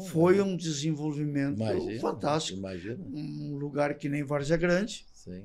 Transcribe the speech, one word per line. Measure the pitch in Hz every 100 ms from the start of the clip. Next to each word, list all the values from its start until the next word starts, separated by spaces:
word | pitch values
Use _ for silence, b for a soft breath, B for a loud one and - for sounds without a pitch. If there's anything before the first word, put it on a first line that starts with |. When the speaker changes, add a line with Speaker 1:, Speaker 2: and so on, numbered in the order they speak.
| 185
Speaker 1:
foi | 165 175 196
Speaker 2:
é. |
Speaker 1:
um | 196 180
desenvolvimento | 165 143 156 147 151 147 147 143 139 104
Speaker 2:
Imagina, | 110 - 92 113
Speaker 1:
fantástico. | - - 143 156 151 95
Speaker 2:
imagina. | 95 92 95 156 139
Speaker 1:
Um | 151 151 147 147 143
lugar | 143 143 147 143
que | 147
nem | 147
Várzea | 139 147 139 165
Grande, | 175 175 226 - -
Speaker 2:
Sim. | - - 90